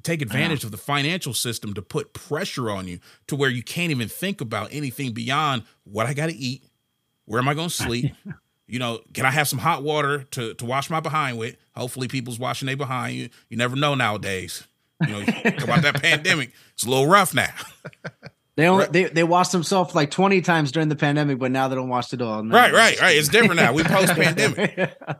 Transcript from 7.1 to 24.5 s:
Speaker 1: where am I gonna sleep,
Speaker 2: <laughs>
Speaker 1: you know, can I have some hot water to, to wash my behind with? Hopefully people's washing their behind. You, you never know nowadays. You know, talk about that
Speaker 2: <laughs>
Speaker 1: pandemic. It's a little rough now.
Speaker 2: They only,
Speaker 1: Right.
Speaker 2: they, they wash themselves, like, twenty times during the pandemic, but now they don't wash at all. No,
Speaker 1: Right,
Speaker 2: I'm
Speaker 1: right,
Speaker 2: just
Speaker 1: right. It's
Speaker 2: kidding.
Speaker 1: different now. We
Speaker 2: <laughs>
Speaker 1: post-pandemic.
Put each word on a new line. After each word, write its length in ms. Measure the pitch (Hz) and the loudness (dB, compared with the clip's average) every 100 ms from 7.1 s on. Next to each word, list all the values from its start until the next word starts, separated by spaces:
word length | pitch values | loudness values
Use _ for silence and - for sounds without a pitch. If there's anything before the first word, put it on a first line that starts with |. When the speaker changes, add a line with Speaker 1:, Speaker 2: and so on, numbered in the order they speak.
| _ | _
Speaker 1:
where 160 | - 113 | -4 0
am 80 | 131 | 0
I 60 | |
gonna 160 | 147 170 | 0 -4
sleep, 440 | - 123 120 131 - 202 - | -4 -4 -2 -4 -6 -14 -18
Speaker 2:
<laughs> 260 | _ _ _ | _ _ _
Speaker 1:
you 100 | 120 | -6
know, 220 | 123 113 - | -6 -6 -10
can 140 | - 131 | -2 0
I 40 | |
have 180 | 147 143 | 2 0
some 100 | 131 | 0
hot 240 | 160 160 | -2 0
water 400 | 143 151 143 143 135 | 0 0 0 -2 -6
to, 240 | 135 113 | -8 -8
to 100 | - | -8
wash 240 | 117 135 131 | -4 -4 -4
my 100 | 160 | -4
behind 380 | 135 151 139 117 | -2 -2 -2 -4
with? 180 | 113 - _ | -8 -10 _
Hopefully 320 | - 127 - 123 | -10 -10 -6 -6
people's 320 | 135 120 117 | -6 -6 -6
washing 280 | 127 127 135 | -6 -4 -6
their 100 | 131 | -6
behind. 400 | 131 127 120 127 | -6 -6 -6 -8
You, 120 | 123 - _ | -10 -16 _
you 80 | 113 | -4
never 180 | 123 | -2
know 220 | 131 147 139 | 0 0 2
nowadays. 720 | 113 104 98 92 90 - - _ _ - | 0 -2 -4 -6 -8 -12 -16 _ _ -6
You 80 | 151 | -4
know, 160 | 104 | -2
talk 400 | 104 220 233 160 | -4 -2 -2 -2
about 180 | 117 - | 0 2
that 120 | 147 | 2
Speaker 2:
<laughs> 60 | 143 | 2
Speaker 1:
pandemic. 500 | 160 151 170 170 123 _ _ | 2 0 0 -2 -2 _ _
It's 100 | - | -8
a 40 | 110 | 0
little 180 | 131 143 | 2 6
rough 260 | 202 185 | 6 6
now. 160 | - 90 - - - - - - - - - _ - | 2 -2 -4 -16 -18 -20 -16 -18 -18 -20 -20 _ 2
Speaker 2:
They 100 | 170 | 4
only, 160 | 190 | 4
Speaker 1:
Right. 80 | - | 4
Speaker 2:
they, 120 | 165 | 2
they 180 | 175 151 | 2 2
wash 240 | 165 175 180 | 4 4 2
themselves, 440 | 185 151 196 175 | 0 0 0 2
like, 160 | 170 143 | 2 0
twenty 320 | - 190 190 | 2 4 4
times 280 | 170 165 147 | 4 2 2
during 180 | 160 156 | 0 0
the 60 | 147 | 2
pandemic, 420 | 147 147 147 131 | 2 2 0 0
but 120 | 127 | 0
now 180 | 131 131 | 0 0
they 80 | 131 | -2
don't 120 | 127 | -2
wash 240 | 123 117 | -4 -4
at 80 | 123 | -4
all. 220 | 120 107 | -4 -4
No, 120 | 110 220 | 4 6
Speaker 1:
Right, 100 | 247 | 8
Speaker 2:
I'm 60 | |
Speaker 1:
right, 160 | 170 220 | 8 6
Speaker 2:
just 100 | - | 6
Speaker 1:
right. 140 | 175 156 | 6 6
It's 120 | 147 | 4
Speaker 2:
kidding. 200 | 214 226 | 6 6
Speaker 1:
different 120 | 170 | 6
now. 100 | 127 | 4
We 120 | 143 | 4
Speaker 2:
<laughs> 0 | |
Speaker 1:
post-pandemic. 880 | 160 190 180 165 180 170 208 | 2 4 4 4 2 2 0